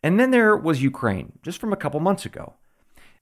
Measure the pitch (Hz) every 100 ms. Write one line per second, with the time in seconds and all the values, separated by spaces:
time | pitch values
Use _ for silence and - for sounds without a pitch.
0 | 151 190 262 254 220 214 160 143 135 131
1 | 117 95 - - 156 180 226 196 151 147
2 | 170 190 - - - _ _ _ _ _
3 | - _